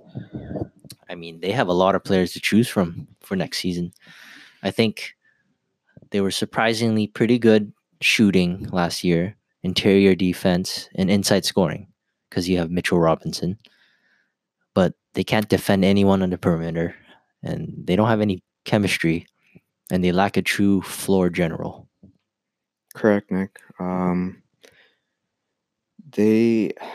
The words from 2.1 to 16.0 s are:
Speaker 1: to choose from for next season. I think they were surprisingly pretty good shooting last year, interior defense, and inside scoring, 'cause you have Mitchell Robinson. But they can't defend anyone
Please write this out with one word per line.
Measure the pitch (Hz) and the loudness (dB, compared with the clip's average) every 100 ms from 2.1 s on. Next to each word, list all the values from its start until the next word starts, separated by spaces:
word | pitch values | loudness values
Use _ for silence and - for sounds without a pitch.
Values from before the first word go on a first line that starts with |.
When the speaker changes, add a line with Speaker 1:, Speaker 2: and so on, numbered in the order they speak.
| 95 90 | 0 0
Speaker 1:
to | - | -4
choose | - 104 123 | 0 2 2
from | 107 85 85 - _ | 0 -2 -4 -16 _
for | - - | -8 -6
next | - - | -6 -6
season. | - 87 87 - - - - - - _ | -6 -4 -6 -10 -20 -20 -20 -20 -20 _
I | 98 | -6
think | - 113 - - - _ _ _ _ _ _ _ - _ | 0 -2 -2 -14 -16 _ _ _ _ _ _ _ -20 _
they | 101 | -2
were | 98 | -2
surprisingly | - 107 - 113 113 117 107 104 | -2 -4 0 0 0 0 0 -2
pretty | - 113 123 | 0 2 4
good | 113 110 104 - _ _ | 6 4 2 -10 _ _
shooting | - - 104 92 87 92 - | -2 4 4 4 0 -2 -6
last | 92 85 - | -4 -2 -2
year, | 90 85 92 - _ _ | 0 0 -2 -8 _ _
interior | 92 87 104 98 98 | -6 0 4 6 6
defense, | 90 92 87 95 90 92 - - | 4 0 -2 0 0 -2 -10 -10
and | - - | -4 0
inside | 101 - 98 | 0 2 0
scoring, | - - 87 87 101 _ _ _ _ | 0 0 0 -2 -12 _ _ _ _
'cause | 98 87 | -6 -2
you | 90 | -2
have | 82 | -2
Mitchell | 87 - 90 | -4 0 2
Robinson. | 80 - 82 - 87 98 _ _ _ _ _ _ _ _ _ _ _ | 2 0 -4 -6 -6 -6 _ _ _ _ _ _ _ _ _ _ _
But | 101 87 - _ | 0 0 -2 _
they | - | -8
can't | 95 110 107 | -2 -2 0
defend | 92 - 98 | -2 2 2
anyone | 95 101 | 4 4